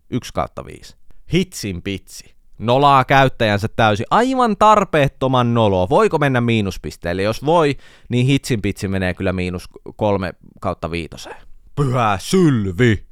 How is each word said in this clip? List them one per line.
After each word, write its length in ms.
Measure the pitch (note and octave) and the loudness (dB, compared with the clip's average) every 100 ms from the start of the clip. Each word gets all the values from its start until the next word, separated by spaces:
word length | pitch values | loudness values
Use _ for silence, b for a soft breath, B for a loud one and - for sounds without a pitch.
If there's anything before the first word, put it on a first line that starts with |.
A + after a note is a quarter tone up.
| _ | _
Yksi 240 | A#2+ - | -8 -6
kautta 320 | - C#2+ - - | -6 -6 -8 -14
viisi. 300 | - - - - - - | -18 -20 -20 -20 -20 -4
Hitsin 480 | E3 F#3 - G#2 F2 | -2 -2 -6 -8 -8
pitsi. 520 | G2 G2 - - - - - - | -8 -8 -10 -20 -20 -20 -20 -8
Nolaa 480 | G#2+ C3 C#3+ C#3 B2+ | 0 4 6 4 4
käyttäjänsä 640 | C#3 C3+ - A2 G2+ G#2+ - | 4 4 2 0 0 -2 0
täysin. 300 | A2 G#2+ - | 0 0 0
Aivan 460 | G3+ B3+ C4 A#3+ G3+ | 0 0 0 0 4
tarpeettoman 960 | G#3+ G#3+ G3+ D#3+ C#3+ - C3+ B2+ A#2+ | 4 4 2 0 0 0 0 2 2
noloa. 360 | A#2 A2 F#2 F#2 | 2 2 2 2
Voiko 280 | D#3+ G#3+ D#3 | 2 2 2
mennä 240 | C#3+ B2+ | 0 0
miinuspisteelle? 800 | A#2+ A2+ G2 - D2+ - F2 F#2 | 0 0 -2 -6 -12 -8 -6 -2
Jos 240 | G2+ A2+ C#3 | -2 -2 0
voi, 320 | E3+ D3 C3 b b b | 2 2 -2 b b b
niin 160 | A#2+ B2+ | -2 2
hitsin 360 | C#3 - A#2 | 0 0 -2
pitsi 260 | G2+ - F#2+ | -2 -4 -4
menee 260 | F#2+ F2+ | -2 -2
kyllä 200 | F2 F#2+ | -2 -4
miinus 360 | F2+ F2+ F2+ - - - - | -2 -4 -6 -12 -20 -20 -4
kolme 380 | G#2+ G2 F#2 - - - | -2 0 -4 -10 -20 -10
kautta 300 | G2 F2 D#2+ | -8 -6 -6
viitoseen. 440 | E2+ D#2 - - - - - - - | -8 -8 -14 -18 -18 -20 -20 -12 -4
Pyhä 420 | C#3 B2+ A2 F#2+ | -2 0 0 -2
sylvi! 840 | - F#3+ E3 B2 G2 F2 B2 G2+ - | 0 2 2 2 -2 2 2 2 -4